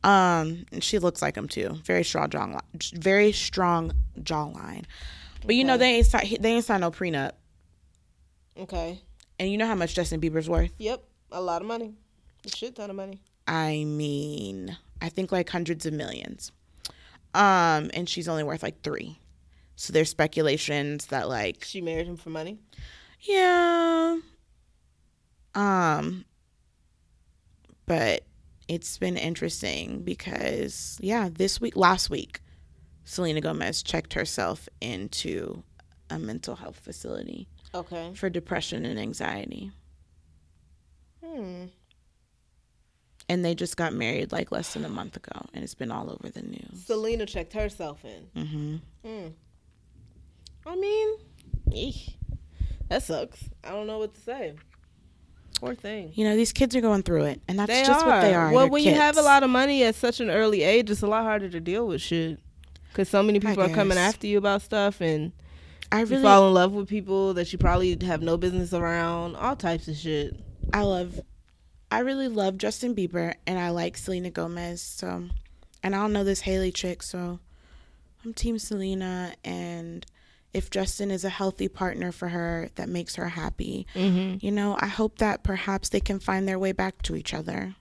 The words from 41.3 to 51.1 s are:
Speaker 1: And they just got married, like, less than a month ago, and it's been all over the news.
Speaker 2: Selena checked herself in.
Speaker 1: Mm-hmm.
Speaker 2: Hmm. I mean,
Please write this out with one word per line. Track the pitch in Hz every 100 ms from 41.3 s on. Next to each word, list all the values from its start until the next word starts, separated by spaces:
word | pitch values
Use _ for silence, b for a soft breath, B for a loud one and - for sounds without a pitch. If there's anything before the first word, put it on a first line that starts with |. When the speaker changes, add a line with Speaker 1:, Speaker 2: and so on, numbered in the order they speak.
| 311 196 180 180 _ _ _ _ _ _ _ _ _ _ _ _ _ _ _ -
Speaker 1:
And | 180
they | 175
just | 170 175 -
got | 165
married, | - 117 131 -
like, | - -
less | - 170
than | -
a | 220
month | - - -
ago, | - - -
and | -
it's | -
been | - -
all | - -
over | - -
the | -
news. | 50 - - 180
Speaker 2:
Selena | 180 220 220 233
checked | - 190 165
herself | 214 214 202 160 143
in. | 113 95 175 160
Speaker 1:
Mm-hmm. | 151 151 147 156 - - 226
Speaker 2:
Hmm. | 220 170 160 _ _ _ _ _ - - - - _ - - -
I | 359
mean, | 392 427 427